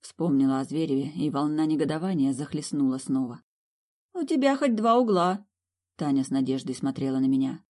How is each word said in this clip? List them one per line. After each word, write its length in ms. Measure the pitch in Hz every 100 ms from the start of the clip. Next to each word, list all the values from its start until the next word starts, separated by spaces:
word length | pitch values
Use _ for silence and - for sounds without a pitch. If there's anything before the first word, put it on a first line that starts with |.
Вспомнила 580 | - - 165 139 135 135
о 60 |
Звереве, 480 | 135 147 160 135 139
и 160 | 180 151
волна 360 | 139 151 151 156
негодования 680 | 156 147 156 180 180 135
захлестнула 680 | 127 147 151 147 151 135 131
снова. 420 | - 135 127 120 _ _ _ _ _ _ _
"У 100 | 370
тебя 320 | 294 311 269 269
хоть 180 | 285
два 240 | 220 220 233
угла", — 480 | 247 190 175 196 - _ _ _ _ _
Таня 280 | 151 139
с 60 | 131
надеждой 440 | 135 131 131 135
смотрела 460 | 127 139 135 135 131
на 60 | 131
меня. 360 | 135 135 147 _